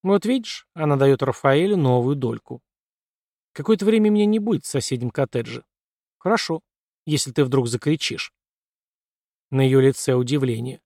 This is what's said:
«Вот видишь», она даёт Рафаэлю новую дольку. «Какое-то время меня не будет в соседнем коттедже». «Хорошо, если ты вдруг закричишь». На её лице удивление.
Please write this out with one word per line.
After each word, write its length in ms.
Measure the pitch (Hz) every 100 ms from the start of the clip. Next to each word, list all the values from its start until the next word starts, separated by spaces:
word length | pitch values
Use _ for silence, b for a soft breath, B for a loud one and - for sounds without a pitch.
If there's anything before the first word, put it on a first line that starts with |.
«Вот 240 | 185 202 208
видишь», 420 | 262 226 - _
она 220 | - 151 139
даёт 260 | 139 135
Рафаэлю 560 | 135 - 139 139 185 202
новую 380 | 139 123 123 143
дольку. 460 | 127 113 _ 120 _ _ _ _ _ _ _ _ _
«Какое-то 320 | - 147 220 202
время 240 | 220 214
меня 160 | 208 208
не 140 | 220
будет 260 | 208 226 -
в 40 |
соседнем 420 | 139 - 127 120
коттедже». 520 | - 135 120 117 117 _ _ _ _ _ _
«Хорошо, 440 | 180 220 - 160 _ _ _ _ -
если 260 | 151 -
ты 140 | 123 135
вдруг 220 | 135 120
закричишь». 680 | 117 - 156 - - - _ _ _ _ _ _ _ _ _ _ _ _
На 120 | 135
её 180 | 135 131
лице 340 | 131 135 -
удивление. 680 | 127 123 143 135 113 123 135